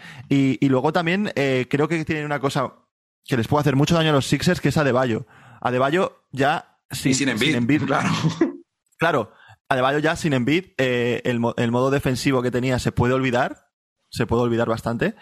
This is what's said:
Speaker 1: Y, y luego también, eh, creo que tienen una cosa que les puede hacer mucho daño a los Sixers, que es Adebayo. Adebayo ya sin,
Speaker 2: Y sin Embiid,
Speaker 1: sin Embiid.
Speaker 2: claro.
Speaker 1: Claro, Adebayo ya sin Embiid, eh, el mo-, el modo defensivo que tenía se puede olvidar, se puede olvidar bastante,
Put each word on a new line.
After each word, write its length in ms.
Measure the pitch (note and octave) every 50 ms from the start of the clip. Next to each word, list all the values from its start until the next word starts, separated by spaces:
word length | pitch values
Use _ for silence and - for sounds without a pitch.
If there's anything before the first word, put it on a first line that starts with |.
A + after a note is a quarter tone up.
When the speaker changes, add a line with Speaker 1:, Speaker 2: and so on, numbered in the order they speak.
| - - - B2+ -
Speaker 1:
Y, 300 | - C#3 C#3 C3+ C3+ C3 - C#3+
y 40 | C3+
luego 220 | C3 B2+ B2+ D#3
también, 400 | D#3 F#3 E3 E3 F3+ G3+ G#3+ - -
eh, 300 | C3 C#3 C3+ C3 B2+ B2 -
creo 180 | - - D#3
que 160 | D#3 E3+ D#3+ D#3
tienen 220 | - D#3+ D3+ D3
una 140 | D3 D3 C#3
cosa 320 | C#3 C#3 - D3 B2+ A2 - _ _ _ _ _ _ _ _ _ _
que 120 | - C#3
les 100 | A#2 A2
puede 140 | - D3 D3
hacer 160 | C#3+ D3+ C3
mucho 180 | C3+ D3+ - E3+
daño 140 | E3 D#3+ D#3
a 40 | D3+
los 120 | C3+ -
Sixers, 320 | - D3 C3+ - F3 F3+ -
que 80 | - C#3+
es 80 | -
Adebayo. 480 | E3 D3 C3+ A#2 B2 C3 B2 A2 - C3 _ - - - - - -
Adebayo 600 | - B2 B2 B2+ C3 C#3 D#3+ F#3 F#3+ - - _ _ _
ya 460 | - A#2+ C3+ C#3+ D#3+ - - _ _ _ _ -
sin, 200 | - - - C#3+
Speaker 2:
Y 40 | C3
sin 140 | - C#3 C3
Embiid, 180 | A#2 G#2 B2+
Speaker 1:
sin 100 | D#3 D3
Embiid. 260 | A#2+ A#2+ A#2 D3 D#3 -
Speaker 2:
claro. 240 | - C3+ - - F3+ - - - D#3+ - - E4 - - - - _ _ _ _ _ _
Speaker 1:
Claro, 340 | - D#3+ E3+ D#3+ B2+ G2+ - - - - - - _ _ -
Adebayo 300 | C3+ B2+ B2+ C3 C#3+ D3+
ya 180 | D3+ D#3 E3+
sin 160 | - - D#3+ C3+
Embiid, 380 | B2+ A#2 B2+ D#3 F#3+ F#3 - _
eh, 440 | - C3 B2+ B2 A#2+ A#2 B2 A2+ - -
el 160 | B2+ A#2+ A#2
mo-, 140 | A#2 A#2 -
el 140 | - A#2+ A#2
modo 180 | A#2+ B2 C3 C3+
defensivo 520 | C#3 C#3+ - C#3 B2+ A2+ - C#3+ C3+ B2
que 100 | B2 B2
tenía 280 | B2 B2 B2 C3 B2+ A2+
se 120 | - A#2
puede 220 | - - A#2+ B2 C3
olvidar, 560 | C3 C3 C3 A#2 B2 D3 G3 D4 - _ _ _ _ _ _ _ _ _ -
se 160 | - - A#2
puede 140 | G2 A2+ A#2 B2
olvidar 240 | A#2+ A2+ A2+ A#2
bastante, 480 | A2+ A2 - - A#2 A#2 A#2 - A2+ - -